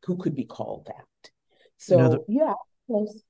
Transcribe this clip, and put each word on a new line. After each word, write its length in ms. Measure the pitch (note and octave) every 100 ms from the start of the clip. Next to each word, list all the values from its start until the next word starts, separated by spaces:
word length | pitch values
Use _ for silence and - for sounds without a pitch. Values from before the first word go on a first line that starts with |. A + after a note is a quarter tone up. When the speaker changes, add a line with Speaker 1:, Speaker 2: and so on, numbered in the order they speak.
| -
Speaker 1:
who 100 | F3+
could 180 | E3 C#3+
be 80 |
called 420 | - - A2 G#2 -
that. 440 | - - _ - _ _ _ _ _
So, 220 | - F3+
Speaker 2:
In 60 |
other 140 | B2+ A#2+ -
Speaker 1:
yeah, 260 | A3+ D#4 A#3 - _ _
close. 360 | G#3+ G#3 G#3+ _